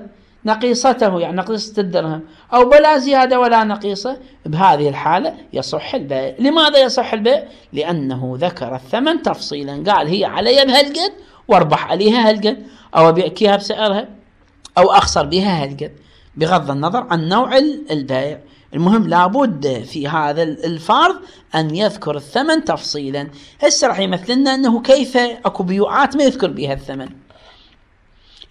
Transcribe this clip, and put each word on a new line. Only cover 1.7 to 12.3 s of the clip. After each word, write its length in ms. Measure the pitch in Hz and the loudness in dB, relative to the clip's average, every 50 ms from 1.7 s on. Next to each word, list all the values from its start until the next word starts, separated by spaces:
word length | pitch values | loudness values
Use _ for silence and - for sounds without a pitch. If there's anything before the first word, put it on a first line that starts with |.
| - 214 | -4 -4
الدرهم، 400 | 202 180 170 175 165 160 156 160 - - - - _ _ - | -4 -2 -2 -2 -2 -2 -4 -8 -10 -14 -20 -20 _ _ 2
أو 160 | 247 247 247 | 4 6 8
بلا 280 | 277 294 294 311 311 285 | 8 8 8 8 4 4
زيادة 420 | 254 269 277 269 254 254 254 247 | 2 2 2 4 4 4 4 2
ولا 240 | 247 240 233 226 220 | 2 4 4 4 2
نقيصة، 540 | 214 208 202 208 202 202 196 - 247 277 - - - - _ - | 2 -2 -4 -6 -6 -6 -6 -6 -8 -8 -10 -14 -20 -20 _ -10
بهذه 440 | 165 151 160 190 185 160 147 147 147 | -6 0 2 4 4 4 4 2 0
الحالة 440 | 139 - - 156 165 185 254 320 - - - - - | -2 -2 -2 0 0 0 0 -2 -6 -10 -14 -10 -8
يصح 420 | 135 131 - - 151 - - - | -8 -6 -4 -6 -6 -6 -6 -8
البيع. 400 | 269 147 139 139 147 135 135 - - | -8 -6 -4 -4 -4 -4 -6 -4 -2
لماذا 440 | 233 277 302 330 311 294 294 277 269 | 0 2 2 2 2 4 4 4 4
يصح 300 | 247 240 254 240 240 - | 4 2 -2 -2 -2 -4
البيع؟ 300 | 220 208 233 269 302 - - - - _ _ - | -2 0 0 0 0 -2 -6 -14 -20 _ _ -8
لأنه 640 | 139 151 165 175 160 139 135 131 131 127 127 127 127 | -6 -4 -4 -4 -4 -4 -4 -6 -6 -6 -6 -6 -4
ذكر 360 | 160 180 175 - - - 131 | -4 -4 -4 -6 -8 -8 -8
الثمن 460 | 127 - - - 220 262 311 330 330 | -10 -8 -6 -4 -2 -2 -2 -2 -2
تفصيلًا، 720 | - - 160 - - - 156 143 143 139 143 143 156 190 208 | -2 -4 -4 -4 -6 -10 -10 -10 -10 -10 -10 -6 -2 0 0
قال: 140 | 180 147 151 | 0 0 0
"هي 180 | 175 208 190 | -2 -2 -2
علي 400 | 143 - - 202 233 247 277 277 | -2 -2 -2 0 2 2 2 2
بهالقد 480 | 269 240 277 285 285 285 320 349 403 - - - - - _ _ - | 2 2 2 2 0 -2 -6 -6 -6 -6 -10 -18 -20 -20 _ _ 2
واربح 440 | 214 180 170 156 147 143 - - | 4 4 4 2 0 -2 -2 -2
عليها 380 | 131 180 202 214 220 247 233 | -2 0 2 2 2 4 4
هالقد، 340 | 220 | 2